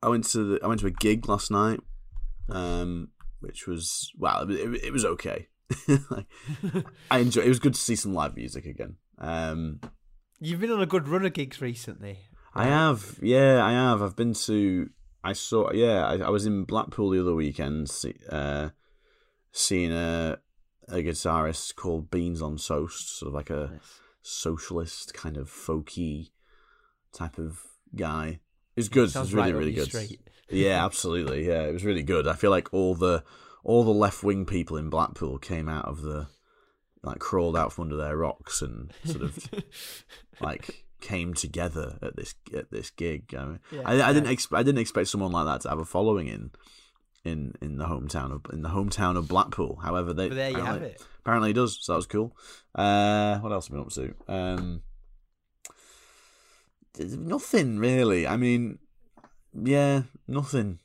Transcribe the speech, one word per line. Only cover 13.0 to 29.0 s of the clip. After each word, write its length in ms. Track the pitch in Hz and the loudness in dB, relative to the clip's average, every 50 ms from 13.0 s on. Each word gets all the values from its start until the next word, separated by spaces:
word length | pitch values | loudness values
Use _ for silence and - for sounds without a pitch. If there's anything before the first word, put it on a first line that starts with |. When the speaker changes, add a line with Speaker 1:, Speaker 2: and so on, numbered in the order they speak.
| 98 - - - | -2 -10 -12 -2
Speaker 1:
yeah, 440 | - 107 123 131 139 135 135 127 110 | 2 6 8 8 10 10 8 8 8
I 80 | 101 120 | 6 4
have. 300 | 123 127 127 120 104 101 | 4 6 4 4 4 2
I've 120 | 98 92 | 0 0
been 200 | - 117 117 113 | 0 0 0 0
to, 540 | - - - 107 107 101 98 92 90 82 - - _ - - - _ - | -2 0 2 4 4 4 4 4 2 0 -2 -6 _ -20 -20 -20 _ -4
I 80 | 90 98 | -4 -4
saw, 400 | - - - - 113 104 - - | -4 -4 0 2 2 4 4 4
yeah, 340 | 104 117 117 110 95 80 | 4 6 6 6 4 4
I, 120 | 53 73 95 | 2 2 0
I 120 | 92 - | 2 2
was 160 | 101 104 101 | 2 2 2
in 160 | 110 104 98 95 | 2 0 0 0
Blackpool 480 | - - 110 - - - - 107 98 | 0 0 -2 -2 -2 -2 0 2 4
the 100 | 95 92 | 4 4
other 140 | 92 90 85 | 4 4 2
weekend, 560 | 80 78 73 69 - 73 69 73 78 76 71 | 2 2 0 0 -2 -4 -2 -2 -2 -4 -4
see, 240 | - - - 69 - - - - | -6 -6 -6 -6 -8 -10 -12 -8
uh, 380 | 78 76 71 71 71 73 76 76 - _ _ _ _ _ _ _ _ _ _ _ _ _ _ _ | -4 -2 -2 -2 -2 -2 -4 -4 -6 _ _ _ _ _ _ _ _ _ _ _ _ _ _ _
seeing 400 | _ - - - 101 92 87 85 | _ -2 0 2 2 2 2 2
a, 480 | 82 85 85 82 82 85 82 80 - - _ _ _ _ _ _ _ _ _ - | 0 0 0 0 0 0 0 -2 -4 -6 _ _ _ _ _ _ _ _ _ -6
a 140 | 80 90 80 | -4 -2 -2
guitarist 720 | 80 82 78 - 85 80 82 78 78 80 - - - - | -2 -4 -2 -2 0 2 2 2 0 -2 -4 -8 -10 -10
called 380 | - - 92 85 82 78 82 - | -8 -4 -4 -2 -2 -4 -2 -2
Beans 280 | 92 85 87 85 82 | -2 -2 -2 -4 -4
on 180 | 80 76 76 78 | -4 -6 -6 -6
Toast, 600 | - - 80 73 76 82 - - - - - - | -4 -2 -2 -2 -2 -4 -8 -10 -12 -10 -12 -10
sort 80 | - | -10
of 80 | 76 69 | -8 -6
like 160 | 73 73 - | -8 -6 -6
a 200 | 82 73 73 69 78 | -6 -6 -6 -6 -10
Speaker 2:
Nice. 80 | 78 _ - - - _ _ _ _ _ | -14 _ -20 -20 -20 _ _ _ _ _
Speaker 1:
socialist 920 | - - - - 82 82 80 - - 90 85 82 80 - - - - - | -12 -10 -6 -4 -4 -4 -4 -6 -6 -6 -6 -6 -6 -8 -14 -14 -16 -16
kind 220 | - - 80 78 | -12 -10 -10 -8
of 140 | 71 69 69 | -8 -10 -10
folky 800 | - - - - 80 78 76 - - - 87 80 73 76 80 - _ _ _ _ _ _ _ _ _ _ _ _ _ _ _ _ _ | -12 -14 -6 -4 -4 -4 -4 -6 -8 -6 -4 -4 -4 -6 -10 -12 _ _ _ _ _ _ _ _ _ _ _ _ _ _ _ _ _
type 260 | - 85 82 - - | -10 -10 -10 -8 -8
of 220 | 80 80 80 - - - _ _ _ _ - | -8 -8 -10 -12 -18 -20 _ _ _ _ -8
guy. 420 | - 92 78 76 78 78 80 82 82 _ _ _ _ _ _ _ | -6 -4 -4 -4 -4 -4 -6 -8 -10 _ _ _ _ _ _ _
It 0 | |
was 120 | - 117 101 | -4 -4 2
good. 200 | 110 131 | 4 4